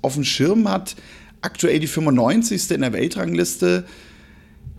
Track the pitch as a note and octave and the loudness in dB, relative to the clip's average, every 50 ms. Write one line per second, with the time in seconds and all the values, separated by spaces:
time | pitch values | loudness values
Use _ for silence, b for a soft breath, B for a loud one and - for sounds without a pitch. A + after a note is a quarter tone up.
0 | - C#3 C3 D3 C3+ - - - C3 E3 G#3 A3+ G#3+ G3 F#3+ F#3+ F#3+ - - B | -4 -4 -2 -2 -2 -2 0 0 2 2 4 4 2 2 0 -2 -4 -8 -14 B
1 | B B B B B B B B - - - - - D#3+ C3 D#3 D#3 D3 - D#3+ | B B B B B B B B -10 -10 -6 -2 0 2 2 2 0 -2 -2 0
2 | D#3+ D3+ C3 B2 A2+ B2 E3+ A#3 A3+ - G#3 F3 - - E3+ D#3 C3+ B2 G#2 - | 2 4 4 4 4 4 4 2 2 0 -2 -2 -2 -2 -2 0 0 -2 -2 -2
3 | C3 E3+ - G3 F#3 E3+ E3+ E3+ F3 - - - F#3 F3 F3+ F3+ F3+ B B B | -2 -2 -2 -4 -4 -4 -2 -2 -4 -4 -4 -2 0 2 2 0 -2 B B B
4 | B B B B B B B B B B B B B B - | B B B B B B B B B B B B B B -18